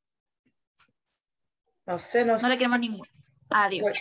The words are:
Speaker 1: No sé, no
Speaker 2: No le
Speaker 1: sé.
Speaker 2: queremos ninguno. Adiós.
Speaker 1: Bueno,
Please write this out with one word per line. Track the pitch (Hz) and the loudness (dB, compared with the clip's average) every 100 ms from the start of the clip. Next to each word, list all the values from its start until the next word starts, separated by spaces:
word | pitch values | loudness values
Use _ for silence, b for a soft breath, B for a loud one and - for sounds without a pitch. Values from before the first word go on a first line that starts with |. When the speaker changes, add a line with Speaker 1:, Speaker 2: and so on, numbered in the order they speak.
| _ _ _ _ _ _ _ _ _ _ _ _ _ _ _ _ _ _ - | _ _ _ _ _ _ _ _ _ _ _ _ _ _ _ _ _ _ -10
Speaker 1:
No | 175 | -10
sé, | - 240 233 | -2 0 2
no | 226 | 2
Speaker 2:
No | 240 | 2
le | |
Speaker 1:
sé. | 254 | 0
Speaker 2:
queremos | 247 240 | 0 0
ninguno. | 233 196 - _ _ _ - | -2 -8 -14 _ _ _ -2
Adiós. | 214 196 190 | 2 2 2
Speaker 1:
Bueno, | 208 - | -2 -2